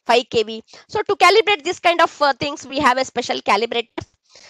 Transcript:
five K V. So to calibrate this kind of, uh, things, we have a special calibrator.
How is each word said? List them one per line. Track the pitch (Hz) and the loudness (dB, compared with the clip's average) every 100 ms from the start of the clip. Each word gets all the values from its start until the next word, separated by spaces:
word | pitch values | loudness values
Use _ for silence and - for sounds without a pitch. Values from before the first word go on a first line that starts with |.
| - | 0
five | 240 247 | 0 0
K | 233 | -2
V. | 214 226 - - - | -4 -6 -14 -20 -10
So | 427 | -6
to | 427 403 | -4 2
calibrate | 370 415 415 403 294 | 4 4 2 0 -4
this | 370 | -4
kind | 349 339 | 0 2
of, | 330 - | 0 0
uh, | 285 | -2
things, | 269 294 302 269 | 0 -4 -8 -8
we | 277 | 0
have | 277 254 | 2 2
a | |
special | 262 - 247 254 | -2 -4 -6 -4
calibrator. | - 208 233 240 226 - - _ _ - - | -2 0 0 -4 -6 -10 -14 _ _ -20 -20